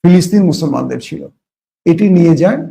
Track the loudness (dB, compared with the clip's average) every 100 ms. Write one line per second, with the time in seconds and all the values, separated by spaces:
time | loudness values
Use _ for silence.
0 | 4 2 2 0 0 -2 -4 -6 -6 -10
1 | -12 -16 -16 _ _ _ _ _ -2 0
2 | 2 2 2 2 0 -2 -8